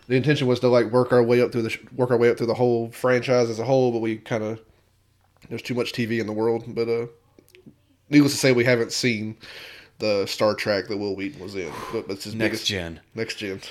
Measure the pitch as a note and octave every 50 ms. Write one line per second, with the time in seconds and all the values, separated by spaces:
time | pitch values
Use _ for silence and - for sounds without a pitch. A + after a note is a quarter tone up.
0 | _ - B2+ C3 A#2 D3+ D3 D3 C3+ B2+ B2 B2 B2+ B2 B2 A#2+ A2 G#2+ A#2+ B2+
1 | B2 - B2+ B2 A#2 A#2 A#2+ B2 A#2+ G#2+ - A#2 A2+ A2 - - - - - C3
2 | B2 A2+ B2 A2+ A#2+ A#2 A2+ - A#2+ A2+ A2 B2 B2 B2 A#2+ A#2 A#2 A#2 - -
3 | - B2+ B2+ B2 A#2 B2+ B2 B2 A#2+ A#2 A2+ A2 A2+ B2+ C3+ C3 B2+ B2 A#2 A2+
4 | A2+ A2+ A2 A2 - - B2+ A2 G#2+ G#2+ A2 A2 - _ _ _ _ _ _ _
5 | _ _ _ _ _ _ _ _ - - A#2+ A#2 - - B2 B2 A#2 A#2 - B2+
6 | A#2 G#2+ A#2 A2+ G#2+ G#2 G#2+ G#2+ A2 A#2 A#2 A2+ A#2+ B2 G#2 A2+ A#2 A#2 A#2 A#2
7 | A#2+ B2+ - _ _ _ _ _ _ _ _ - - - - _ _ _ _ _
8 | _ - D3 D3 C#3+ C#3 - - - C3+ B2 A#2+ A#2 B2+ B2 A#2 A#2 G2 - -
9 | - B2 A2+ G#2 G#2+ G#2+ A2 - - - - - - - - - - - _ -
10 | G#2+ G#2+ G2+ G2 G2 - - - A2 G#2+ G#2 - - A2 G#2 G2 F2+ - G#2 G2+
11 | G#2 G2+ F#2+ G2 G2 G2 G2 - F2+ G2+ G2 F#2+ F2 D2+ C#2+ - - - A#2 A2
12 | - - G2+ G#2 - G#2 G#2 A2 A2 G#2 A2 G#2 - - G#2 F#2 E2+ E2 E2 -
13 | - _ - A2+ A2 - - - A2 G2 F#2+ F#2+ - -